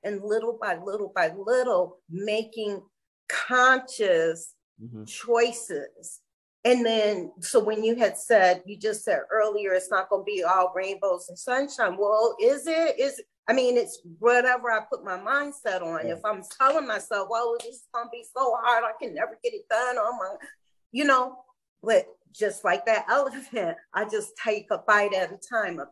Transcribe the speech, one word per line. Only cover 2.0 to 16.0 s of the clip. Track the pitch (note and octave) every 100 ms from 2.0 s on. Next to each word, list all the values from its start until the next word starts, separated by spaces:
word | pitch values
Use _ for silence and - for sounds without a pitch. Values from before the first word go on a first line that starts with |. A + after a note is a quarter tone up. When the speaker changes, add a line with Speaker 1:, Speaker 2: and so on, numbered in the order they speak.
| -
Speaker 1:
making | E3+ G#3 G#3+ A3 A3+ G#3 G3 - _ _ _ -
conscious | - - B3 B3+ B3+ B3+ - G3+ E3+ E3 E3 - - _ _
Speaker 2:
Mm-hmm. | A2+ A2+ A2
Speaker 1:
choices. | - A#3 A#3 A#3+ A#3 - D#3 - - - - _ _ _ _
And | B3 B3 A#3
then, | A3+ G#3+ G3+ E3+ -
so | - B3+
when | G#3 G#3+
you | A3 A#3
had | G#3+ -
said, | - A3+ F#3 F3+
you | F3+ G#3
just | G#3+ G#3
said | - E3 -
earlier, | A3 G#3+ G#3 G3
it's | F#3 F#3
not | F#3+ F#3
gonna | G3
be | F#3+ G3+
all | E3+ F#3 F#3
rainbows | F3+ F#3+ G3 G3 F3 -
and | F3
sunshine. | - B3+ C#4 - G#3+ F#3
Well, | G3+ G#3+ A3+ -
is | A3+ C#4 C#4+
it? | D#4+ E4 -
Is | C4+ C#4 - _ -
I |
mean, | B3+ B3 B3
it's | G#3 - E3+ E3
whatever | A3 B3 B3+ B3 A#3+
I | A3
put | - E3
my | F#3 F#3
mindset | G3+ C4+ C#4+ C#4+ A3 F#3
on. | E3 E3